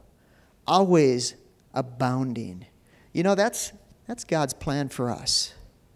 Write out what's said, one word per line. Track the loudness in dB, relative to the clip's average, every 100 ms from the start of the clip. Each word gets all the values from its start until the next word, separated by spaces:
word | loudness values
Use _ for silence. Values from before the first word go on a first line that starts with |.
| _ _ _ _ _ _ 0
always | 2 6 6 6 4 -2 -10 _ _ _
abounding. | -6 -6 -2 -2 0 -2 -6 -8 -12 -18 _ _ _ _
You | -2
know, | 2 4
that's, | 2 0 -10 -12 _ _ -14
that's | -10
God's | -2 -2 -2
plan | -4 -4 -4 -4
for | -4 -4
us. | -4 -2 -2 -4 -10 -20 _ _